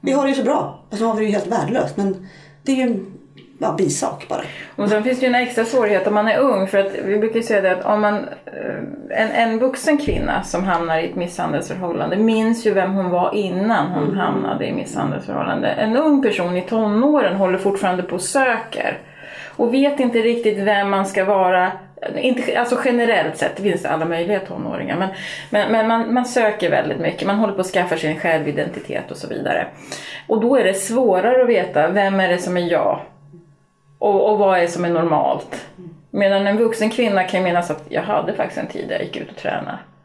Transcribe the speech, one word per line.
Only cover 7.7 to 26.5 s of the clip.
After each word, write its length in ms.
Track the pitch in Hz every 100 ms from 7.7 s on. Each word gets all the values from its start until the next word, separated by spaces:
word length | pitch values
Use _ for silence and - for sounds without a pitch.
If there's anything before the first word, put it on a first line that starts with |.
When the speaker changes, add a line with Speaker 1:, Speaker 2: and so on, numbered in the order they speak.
Speaker 2:
att 140 | 185 -
om 160 | 208
man, 140 | 208 208
eh, 1040 | - - - - - - - - - -
en, 80 | 220 - 233
en 80 | 220
vuxen 380 | 262 262 - 294
kvinna 460 | - - - -
som 200 | 190 175
hamnar 360 | 190 170 170 160
i 100 | 170
ett 60 | 180
misshandelsförhållande 1040 | 175 175 175 147 175 185 180 170 151 185
minns 480 | 220 220 220 233 214
ju 80 |
vem 180 | 196 185
hon 160 | 196 180
var 260 | 175 185 208
innan 520 | 190 180 208 214 -
hon 120 | 180
Speaker 3:
Mm. 140 | 151 190
Speaker 2:
hamnade 480 | 180 - - - -
i 60 |
misshandelsförhållande. 960 | - - - - - - - 78 - -
En 300 | - 214 240
ung 240 | 311 277
person 340 | 240 - 175 180
i 40 |
tonåren 760 | 180 220 214 208 269 294 208 190
håller 220 | 185 190
fortfarande 460 | 196 196 190 180
på 120 | 180 175
och 60 |
söker. 760 | - 269 262 220 - - - - - - - - - -
Och 180 | 233
vet 260 | 262 277 285
inte 200 | 247 233
riktigt 380 | 220 233 226 196
vem 320 | 196 202 202
man 160 | 196 196
ska 200 | 208 190
vara 460 | 196 185 185 185 190 - - - -
inte, 420 | 254 254 262 240
alltså 180 | 240 247 269
generellt 520 | 240 233 214 160 151
sett, 180 | - -
det 60 |
finns 220 | 196 170 -
alla 200 | 156 160
möjliga 340 | 170 175 208
tonåringar, 580 | - 180 - - - 165
men, 120 | 190 - - - -
men, 220 | 208 202
men 160 | 220 220
man, 260 | 233 226
man 120 | 247 240
söker 440 | 254 214